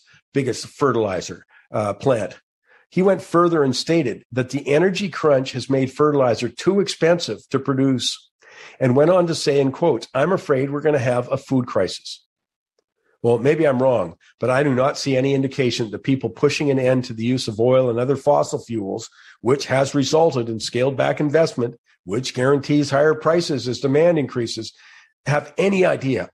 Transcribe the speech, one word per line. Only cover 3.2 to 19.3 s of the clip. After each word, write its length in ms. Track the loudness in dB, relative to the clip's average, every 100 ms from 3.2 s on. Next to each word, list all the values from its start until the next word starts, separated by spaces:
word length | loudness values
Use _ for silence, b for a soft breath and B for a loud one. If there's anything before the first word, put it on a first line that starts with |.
further 420 | 0 2 2 2
and 120 | 0 0
stated 500 | 0 0 0 -6 _
that 180 | -6 -4
the 180 | -6 0
energy 420 | 2 2 0 -6
crunch 440 | -2 2 2 0
has 160 | -8 -2
made 220 | -2 -2
fertilizer 580 | 0 0 2 2 0 -4
too 300 | -4 0 0
expensive 680 | -2 0 2 2 -2 -10 _
to 100 | -4
produce, 640 | -2 0 2 0 -2 -8 _ _ B B B B
and 160 | 2 4
went 160 | 6
on 160 | 4 2
to 80 | 0
say, 240 | 0 2
in 120 | 0
quotes, 360 | 0 0 0 -2
"I'm 180 | -2 0
afraid 380 | -2 0 0 0
we're 120 | -2
gonna 180 | 0 0
have 300 | 0 -2 -2
a 80 | -6
food 300 | -2 -2 0
crisis." 580 | -2 -2 -4 -14 -18 _ _ _ _ _ _ _ _ _ _
Well, 160 | 0 2
maybe 300 | 2 2 2
I'm 140 | 2
wrong, 340 | 2 2 -2 -10 b _
but 100 | 0
I 140 | 2
do 100 | 2
not 240 | 2 0 -2
see 200 | -2 0
any 160 | 2
indication 520 | 0 -2 0 -2 0 -6
that 60 |
the 80 | -4
people 300 | -2 -2 -2
pushing 420 | 0 0 0 0
an 80 | 0
end 240 | 2 0 -2
to 80 |
the 120 | -6 -2
use 240 | -2 -4
of 100 | 0
oil 300 | 2 4 2
and 100 | 0
other 160 | -2 0
fossil 480 | 2 2 0 -6
fuels, 460 | -6 -8 -6 -8 -10 B B